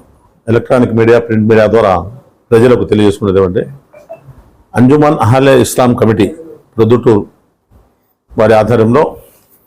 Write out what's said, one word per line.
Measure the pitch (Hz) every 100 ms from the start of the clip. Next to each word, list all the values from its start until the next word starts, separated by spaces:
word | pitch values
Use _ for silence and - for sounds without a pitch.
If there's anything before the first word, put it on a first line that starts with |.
| _ _ _ _ -
ఎలక్ట్రానిక్ | 113 113 131 120
మీడియా, | 110 113 117
ప్రింట్ | 117 110 107
మీడియా | 110 107
ద్వారా | 110 107 90 92 117 _ _ -
ప్రజలకు | 113 127 117
తెలియజేసుకునేది | 101 107 104 98 104 95
ఏమంటే, | 95 101 - - _ - - - - - _ _ _ -
అంజుమన్ | 127 151 147 151
అహలే | 113 131 139 131
ఇస్లాం | 120 - 123 123
కమిటీ | 113 104 95 - - - _ -
ప్రొద్దుటూరు | 113 120 123 110 92 _ _ _ _ _ _ _ _ _ _ -
వారి | 110
ఆధ్వర్యంలో | 110 107 120 110 127 165 - - _ _ _